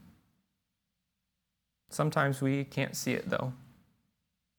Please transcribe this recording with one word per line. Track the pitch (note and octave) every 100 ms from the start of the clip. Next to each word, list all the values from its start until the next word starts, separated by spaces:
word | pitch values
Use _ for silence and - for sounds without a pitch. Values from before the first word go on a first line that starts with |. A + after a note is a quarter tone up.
| - - _ _ _ _ _ _ _ _ _ _ _ _ _ _ _ _ _
Sometimes | - D3+ D3+ C#3 C3+
we | C3+ C#3
can't | C3+ - C3+ -
see | -
it, | - -
though. | - B2+ B2+ - - _ _ _ _ _ _ _